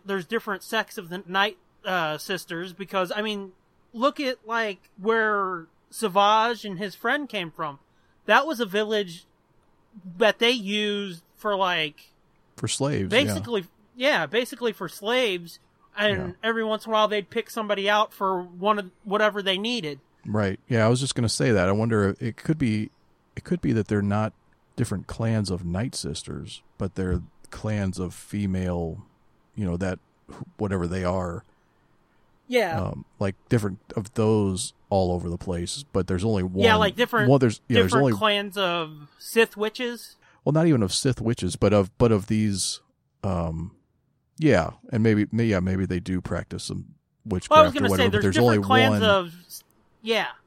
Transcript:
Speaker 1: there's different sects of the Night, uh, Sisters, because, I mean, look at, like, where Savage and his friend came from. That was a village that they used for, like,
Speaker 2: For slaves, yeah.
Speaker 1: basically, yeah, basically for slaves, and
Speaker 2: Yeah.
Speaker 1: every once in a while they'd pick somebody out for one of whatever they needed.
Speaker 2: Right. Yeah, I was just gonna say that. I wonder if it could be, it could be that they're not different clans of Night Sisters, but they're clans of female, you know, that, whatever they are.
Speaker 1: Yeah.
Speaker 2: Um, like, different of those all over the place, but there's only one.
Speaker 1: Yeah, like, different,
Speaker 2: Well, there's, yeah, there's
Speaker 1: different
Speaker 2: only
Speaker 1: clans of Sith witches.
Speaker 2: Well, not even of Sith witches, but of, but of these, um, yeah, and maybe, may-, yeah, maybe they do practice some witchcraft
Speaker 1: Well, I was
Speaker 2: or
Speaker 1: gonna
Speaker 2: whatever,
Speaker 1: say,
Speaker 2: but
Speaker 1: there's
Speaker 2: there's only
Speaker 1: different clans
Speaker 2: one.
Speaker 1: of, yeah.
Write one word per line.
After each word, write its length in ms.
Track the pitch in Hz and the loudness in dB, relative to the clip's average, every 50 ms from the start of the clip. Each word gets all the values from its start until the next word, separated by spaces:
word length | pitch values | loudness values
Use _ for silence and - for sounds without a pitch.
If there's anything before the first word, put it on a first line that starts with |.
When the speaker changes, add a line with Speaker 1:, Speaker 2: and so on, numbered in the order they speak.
| _ | _
Speaker 1:
there's 200 | 196 196 190 175 | -6 -6 -6 -4
different 380 | - 220 226 - - 202 185 - | -4 -4 -4 -4 -4 -8 -8 -8
sects 340 | - - 220 208 - - - | -4 -4 -4 -4 -4 -10 -14
of 120 | 190 165 | -12 -10
the 140 | 175 185 196 170 | -12 -12 -10 -4
Night, 300 | 185 190 196 214 196 - _ _ _ _ - | -2 0 0 0 -2 -8 _ _ _ _ -6
uh, 320 | 196 185 180 165 156 151 147 | -4 -2 -2 -2 -2 -4 -6
Sisters, 560 | - - 196 170 - - 180 165 175 190 175 | -6 -6 -8 -8 -6 -8 -10 -10 -10 -10 -12
because, 380 | 175 196 170 - 190 185 175 220 | -14 -12 -6 -2 -2 -2 -2 -2
I 60 | 214 | -4
mean, 300 | 214 220 214 202 196 190 - _ _ _ _ _ _ _ - | -4 -4 -6 -6 -10 -12 -18 _ _ _ _ _ _ _ -6
look 260 | 226 240 285 285 - | -2 0 0 0 -2
at, 180 | 294 254 254 - _ 214 | -4 -4 -6 -6 _ -6
like, 420 | 226 233 226 214 196 185 _ _ _ - | -4 -2 -2 -4 -6 -8 _ _ _ -6
where 680 | 185 214 226 226 220 214 214 202 196 185 185 170 160 - _ _ _ _ | -2 0 2 2 2 2 0 0 -2 -2 -4 -8 -10 -14 _ _ _ _
Savage 720 | - - 226 208 175 202 202 202 214 220 220 233 240 214 - | -8 -6 -4 0 4 4 6 6 6 4 4 2 -2 -4 -6
and 120 | 208 190 165 | -10 -8 -6
his 160 | 208 196 - | -8 -8 -8
friend 340 | - - 233 269 294 294 254 | -6 -2 -2 -2 -2 -4 -6
came 220 | - 202 175 165 | -8 -8 -8 -8
from. 260 | - - 165 151 139 135 _ _ _ _ _ _ _ _ _ | -8 -8 -8 -8 -10 -12 _ _ _ _ _ _ _ _ _
That 200 | - 208 247 277 311 | 4 4 4 4 2
was 120 | 285 220 | -2 -4
a 60 | 240 | -4
village 600 | 196 175 208 214 208 220 208 208 180 165 180 - _ _ _ _ _ _ _ _ _ _ _ _ _ _ 214 - 185 170 175 | -2 -2 -2 -2 0 -2 -2 -2 -4 -10 -16 -20 _ _ _ _ _ _ _ _ _ _ _ _ _ _ -20 -20 -18 -2 2
that 220 | 226 214 285 - | 2 2 4 2
they 120 | 233 233 | 2 0
used 720 | 254 247 196 190 208 208 208 208 208 202 202 196 175 165 - _ _ | 0 0 -2 -4 -2 -2 -2 -2 -2 -4 -6 -8 -10 -14 -18 _ _
for, 200 | _ - 214 208 | _ -4 -4 0
like, 540 | 190 190 180 175 165 156 151 147 - - _ _ _ _ _ _ _ _ _ _ | 0 0 0 0 0 -2 -4 -6 -12 -20 _ _ _ _ _ _ _ _ _ _
Speaker 2:
For 120 | - - 113 | -8 -6 -6
slaves, 460 | - - 135 139 - 107 98 92 214 | -2 -2 -2 -2 0 -2 -2 0 0
yeah. 100 | 240 285 | 2 2
Speaker 1:
basically, 420 | - 202 185 104 233 240 202 170 - _ _ _ _ _ | 2 -2 -4 -4 -4 -4 -6 -6 -8 _ _ _ _ _
yeah, 300 | 247 247 285 294 196 165 | -4 0 0 0 0 -2
basically 460 | 139 165 226 254 - - 233 247 233 208 | -2 -2 -4 -4 -4 -6 -6 -6 -6 -4
for 160 | - 190 160 | -6 -10 -12
slaves, 680 | - - 202 208 240 254 254 220 185 180 170 165 - - _ _ _ _ _ _ _ | -12 -8 -4 -2 0 0 0 0 -2 -4 -8 -12 -18 -20 _ _ _ _ _ _ _
and 220 | 208 208 214 202 185 | -2 -2 0 0 -2
Speaker 2:
Yeah. 140 | 185 180 180 - | -4 -8 -10 -6
Speaker 1:
every 220 | - 226 226 226 220 | -4 -4 -4 -2 -4
once 220 | 220 214 214 - 220 | -4 -4 -6 -4 -2
in 40 | |
a 20 | 220 | 0
while 140 | 214 214 202 | 0 2 2
they'd 220 | 208 208 196 - | 0 -4 -4 -6
pick 220 | - 233 214 - | -8 -8 -8 -6
somebody 360 | - 233 220 208 208 196 196 202 | -8 -8 -4 -2 -2 -2 0 2
out 260 | 208 208 220 - - | 2 2 2 0 -2
for 280 | - 202 190 190 180 | -2 -2 -2 -2 -2
one 380 | 180 180 175 180 185 208 214 208 | -4 -8 -10 -2 0 0 0 0
of 100 | 196 180 - _ _ | -2 -8 -14 _ _
whatever 400 | 208 185 214 214 214 202 208 190 | -4 0 2 2 2 0 0 -2
they 160 | 190 190 185 | -2 -2 -2
needed. 400 | 208 233 247 240 170 151 - 139 _ _ _ _ - | -2 -4 -4 -4 -6 -8 -10 -12 _ _ _ _ -10
Speaker 2:
Right. 340 | - 104 110 104 98 95 - _ - | -4 0 0 0 0 -2 -4 _ -2
Yeah, 180 | - 113 107 | 2 4 4
I 40 | 110 | 4
was 100 | 123 123 | 4 2
just 160 | 139 131 - | 0 -2 -2
gonna 140 | - 120 107 | 0 0 0
say 220 | - - 147 135 113 | 0 0 2 4 4
that. 160 | 98 87 92 | 4 4 4
I 20 | |
wonder 380 | 98 107 110 117 117 107 101 98 | 2 2 2 2 2 2 2 2
if 120 | 101 - | 0 -2
it 140 | - 117 104 | -6 -8 -8
could 220 | - - - 160 156 | -6 -4 -2 -2 0
be, 340 | 147 117 107 107 107 - - _ _ _ _ _ _ _ _ - | 0 0 0 0 -2 -6 -10 _ _ _ _ _ _ _ _ -16
it 60 | - | -6
could 160 | - 180 175 | -4 -4 -2
be 100 | - - 117 | 0 0 0
that 140 | 113 101 - | 0 0 0
they're 140 | 110 104 | 0 0
not 320 | 101 101 101 104 107 110 - _ _ _ _ _ _ _ _ | 2 0 0 0 -2 -2 -6 _ _ _ _ _ _ _ _
different 320 | - 123 - 104 90 - - | -4 -4 -2 -4 -6 -6 -8
clans 420 | - - 113 113 113 110 104 90 | -8 -4 -2 0 0 0 0 -2
of 140 | 95 85 87 | -4 -4 -4
Night 320 | 85 85 92 117 139 - | -4 -4 -4 -4 -4 -6
Sisters, 680 | - - - 73 - - - 73 71 73 110 - - - _ _ - | -8 -8 -8 -8 -8 -10 -10 -10 -10 -10 -12 -14 -18 -20 _ _ -8
but 180 | 107 92 - | -6 -6 -4
they're 260 | - 95 92 90 90 85 - _ _ - - | -4 -2 -2 -2 -2 -4 -8 _ _ -20 -20
clans 480 | - - - 107 107 104 101 95 90 92 | -14 -8 -6 -4 -2 -2 -2 -2 -2 -4
of 160 | 92 87 85 | -6 -8 -8
female, 920 | - - - - 104 104 98 92 92 92 90 90 87 85 82 82 101 - - _ _ _ _ _ _ _ _ _ | -12 -14 -8 -6 -4 -2 -2 -2 -2 -2 -2 -2 -2 -4 -4 -6 -10 -14 -20 _ _ _ _ _ _ _ _ _
you 80 | - 107 | -6 -4
know, 120 | 90 85 87 | -2 -2 -2
that, 220 | 98 95 92 - _ _ _ _ _ - - - - - _ - | -2 -4 -4 -6 _ _ _ _ _ -20 -18 -18 -18 -18 _ -6
whatever 280 | 107 98 98 95 87 | -4 -2 0 -2 -2
they 200 | 85 85 95 90 | -2 -2 -2 -2
are. 400 | 87 90 95 90 87 85 - - _ _ _ _ _ _ _ _ _ _ _ _ _ _ _ _ _ _ _ _ - | -2 -2 -2 -2 -4 -6 -8 -12 _ _ _ _ _ _ _ _ _ _ _ _ _ _ _ _ _ _ _ _ -2
Speaker 1:
Yeah. 340 | 247 247 214 180 - - | 0 2 2 2 0 -2
Speaker 2:
Um, 240 | 92 101 - - - - _ _ | -2 -4 -4 -6 -10 -16 _ _
like, 160 | 104 98 95 - _ _ | -4 -4 -4 -6 _ _
different 300 | 123 120 104 101 92 - _ - - | 0 2 2 0 -4 -6 _ -10 -8
of 180 | 117 101 - - | -8 -8 -6 -2
those 600 | - 110 110 110 107 104 98 92 92 - - - _ _ _ | 2 2 4 4 4 4 2 0 -2 -4 -8 -10 _ _ _
all 220 | 101 98 95 87 | 0 2 2 2
over 180 | 87 87 87 87 | 0 -2 -2 -4
the 80 | 85 87 | -6 -6
place, 460 | - 98 90 85 87 87 - 143 143 - | -6 -6 -4 -4 -4 -6 -8 -10 -10 -4
but 160 | - 98 90 - | -2 -2 0 0
there's 160 | 95 90 95 | -2 0 0
only 200 | 113 110 98 90 | 0 0 0 0
one. 200 | 92 90 95 98 | 0 2 4 4
Speaker 1:
Yeah, 120 | 113 110 | 6 6
like, 200 | 107 - 98 85 | 4 4 2 2
different, 340 | - 247 240 - 226 214 123 | 0 -2 0 2 2 4 6
Speaker 2:
Well, 100 | 135 139 | 6 6
there's, 200 | 131 117 104 - - - | 6 2 2 -2 -4 2
yeah, 80 | 123 240 | 4 4
there's 80 | 214 180 | 4 4
Speaker 1:
different 120 | - - 139 | 4 4 4
Speaker 2:
only 120 | 131 110 98 | 4 2 2
Speaker 1:
clans 400 | 214 214 202 202 202 208 180 202 | 2 2 2 0 -2 -4 -4 -2
of 520 | 196 180 175 175 165 156 156 151 147 147 _ _ | -2 0 0 -2 -4 -6 -10 -14 -20 -20 _ _
Sith 380 | - - - 226 226 220 - 208 | -16 -2 2 2 2 2 2 -2
witches. 580 | 208 220 - - 254 240 240 226 - - - _ _ _ _ _ _ | -4 -4 -4 -4 -6 -6 -6 -8 -12 -18 -20 _ _ _ _ _ _
Speaker 2:
Well, 80 | - 143 | 2 2
not 120 | 156 165 175 | 4 6 6
even 140 | 151 120 | 6 4
of 120 | 107 90 - | 4 2 0
Sith 260 | - - 135 120 - | 0 0 0 0 0
witches, 380 | 107 113 117 - - 90 - - | 0 -2 0 0 -2 -4 0 2
but 160 | - 101 104 | 4 6 6
of, 220 | 104 98 90 - - | 6 4 2 2 2
but 140 | 127 117 | 4 4
of 160 | 113 101 92 - | 4 2 2 0
these, 520 | 110 107 107 107 98 92 - - - - - _ _ _ _ _ _ _ - | 0 0 2 0 0 -2 -2 -4 -6 -8 -12 _ _ _ _ _ _ _ -6
um, 520 | 101 92 87 85 85 80 80 82 92 - _ _ _ _ _ _ _ _ _ _ _ _ - | -4 -2 -2 -2 -4 -4 -6 -8 -10 -12 _ _ _ _ _ _ _ _ _ _ _ _ 0
yeah, 340 | 156 151 120 90 80 80 - - - - | 4 4 4 4 4 0 -6 -12 -10 -4
and 120 | - 110 110 | -2 2 2
maybe, 240 | 113 110 104 104 - | 4 4 4 2 0
may-, 140 | - 110 117 | 0 0 0
yeah, 140 | 113 101 92 | 2 2 2
maybe 260 | 87 92 95 95 95 | 2 0 0 0 0
they 140 | 90 92 87 | -2 -2 -4
do 220 | - - 92 90 | -2 -2 -4 -4
practice 420 | - - 90 85 - - 92 90 - | -2 -4 -6 -6 -6 -8 -10 -10 -8
some 280 | - 98 95 92 - - _ _ _ _ _ _ | -8 -8 -8 -10 -12 -18 _ _ _ _ _ _
witchcraft 240 | - - - - - | -4 -4 -4 0 6
Speaker 1:
Well, 80 | 302 311 | 8 8
I 40 | 311 | 8
was 80 | 302 | 8
Speaker 2:
or 20 | 247 285 | 4 2
Speaker 1:
gonna 100 | - - | 0 2
Speaker 2:
whatever, 140 | 95 - 262 | 2 2 2
Speaker 1:
say, 40 | - | 2
Speaker 2:
but 140 | 196 - | 2 2
Speaker 1:
there's 140 | - 98 90 | 2 2 4
Speaker 2:
there's 20 | - | 4
only 200 | 240 247 - 104 | 6 6 6 4
Speaker 1:
different 100 | 98 98 | 4 4
clans 340 | - 254 262 - 107 104 | 4 6 6 4 4 4
Speaker 2:
one. 20 | 220 | 4
Speaker 1:
of, 300 | 214 202 196 180 170 160 175 170 _ - - - _ _ _ _ _ _ _ | 4 4 2 0 -2 -8 -16 -20 _ -20 -20 -20 _ _ _ _ _ _ _
yeah. 260 | - 220 226 214 175 127 117 - _ | -4 -2 -2 -2 -2 -4 -8 -14 _